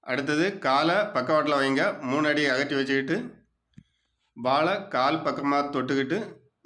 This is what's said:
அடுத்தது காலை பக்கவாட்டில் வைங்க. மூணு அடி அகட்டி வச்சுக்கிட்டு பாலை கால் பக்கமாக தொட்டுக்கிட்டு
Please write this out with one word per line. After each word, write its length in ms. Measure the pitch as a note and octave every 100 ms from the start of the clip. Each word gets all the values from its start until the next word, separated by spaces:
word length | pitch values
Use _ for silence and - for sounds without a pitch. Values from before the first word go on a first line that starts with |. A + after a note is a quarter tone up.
| -
அடுத்தது 340 | B2+ C#3 D3+ F#3 G3 C#3
காலை 320 | C3+ D#3+ F#3 B2 C3
பக்கவாட்டில் 420 | B2+ D#3 D3 C#3+
வைங்க. 240 | C3+ C3+ F#3 - C3
மூணு 160 | C3+ D3+
அடி 140 | D3 D3 B2+
அகட்டி 220 | C#3+ C#3
வச்சுக்கிட்டு 400 | C3 C#3 C3+ F#3 - - _ _ _ - _ _ _ _ _ -
பாலை 380 | B2 C#3 D#3+ G3+ G3+ C3
கால் 300 | C3+ D#3 D3
பக்கமாக 420 | C3+ C#3+ C#3+ C#3+ C#3
தொட்டுக்கிட்டு 440 | B2+ C3+ C3+ F3+ G3+ - _ _